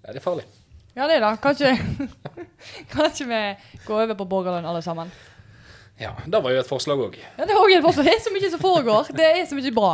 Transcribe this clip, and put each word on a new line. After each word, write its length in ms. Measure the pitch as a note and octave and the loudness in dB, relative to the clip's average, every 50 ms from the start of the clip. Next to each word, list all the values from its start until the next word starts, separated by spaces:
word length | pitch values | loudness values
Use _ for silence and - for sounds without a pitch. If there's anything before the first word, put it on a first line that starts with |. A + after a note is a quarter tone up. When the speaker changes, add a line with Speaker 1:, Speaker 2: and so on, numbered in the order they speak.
| _ | _
Speaker 1:
Ja, 80 | - | -14
det 80 | G#2+ C3+ | -14 -8
er 20 | |
farlig. 220 | - F3+ F3+ D3 - - _ _ _ _ - - _ _ _ | -6 -4 -4 -4 -8 -12 _ _ _ _ -20 -20 _ _ _
Speaker 2:
Ja, 120 | A#3+ C4+ D4+ | -4 0 2
det 80 | E4 | 2
er 40 | C#4 | 2
det. 200 | A3 G#3 A3+ A3 | 2 0 -2 0
Kanskje, 300 | - C#4 C#4+ - C#4+ C4 C4 - - - - - C#4+ A#3 - _ _ - - | 0 -2 0 2 2 2 2 2 -2 -6 -6 -6 -8 -10 -12 _ _ -18 -16
<laughs> 560 | - E4+ - _ _ - - - - - - | -16 -20 -20 _ _ -20 -20 -20 -20 -20 -8
kanskje 360 | - - D4+ D#4 D4 - D4 | -2 0 0 0 0 -4 -6
vi 140 | B3 A#3 A3 G#3+ G3+ G3 - - - - - - | -4 -4 -4 -4 -4 -8 -10 -16 -20 -20 -20 -8
går 160 | - G#3+ G#3+ A3+ | -4 -2 0 0
over 100 | A3+ G#3+ | -2 -2
på 120 | G3 G3 F3+ | -8 -6 -4
borgerlønn 380 | F#3+ F#3+ F3+ F#3 F3+ F3 E3+ | -4 -2 -2 -2 -4 -4 -4
alle 160 | E3+ E3+ E3+ | -4 -6 -6
sammen. 280 | D#3+ F3 E3 E3 E3 F3+ - - - - - - - - - - - - - - - _ _ _ | -6 -6 -8 -8 -10 -14 -16 -20 -20 -20 -20 -20 -20 -20 -20 -20 -20 -20 -20 -20 -20 _ _ _
Speaker 1:
Ja, 140 | A#2 G#2+ - - - | -12 -12 -10 -12 -6
det 140 | D#3 F3+ A3 | -2 0 0
var 80 | D3+ B2 | 2 2
jo 80 | B2+ C3 | 0 0
et 60 | C3 - | 0 -2
forslag 300 | C#3+ B2+ - D3+ C#3+ C#3 | -4 -4 -2 -2 -2 -2
også. 200 | A#2 G2 - - - - - - | -2 -4 -6 -14 -20 -18 -8 -6
Speaker 2:
Ja, 60 | C#4+ | -2
det 60 | F#4+ | 2
er 80 | G#4 G#4 | 4 6
også 200 | - G4+ F#4+ F4 | 6 8 6 6
et 40 | |
forslag. 220 | C#4+ E4+ F4+ C#4 C#4 | 6 4 4 4 4
Det 80 | E4+ - | 4 4
er 80 | A4 | 2
så 100 | - A4+ G4 | 0 -4 -4
mye 160 | G4 G4 F#4+ | -2 -2 -2
som 100 | E4 E4 | -4 0
foregår. 500 | - F#4+ F#4 E4 C4 A#3 G#3+ - D#4+ - C4+ | 2 2 2 4 2 4 2 2 0 0 0
Det 120 | C#4 D#4+ | 2 4
er 200 | D#4+ D#4+ F4+ F4 | 4 4 2 0
så 80 | - C#4+ C#4 | -4 -6 -4
mye 140 | B3+ C4+ A3+ | -4 -2 0
bra. 160 | A3+ G#3 F#3 | 2 2 2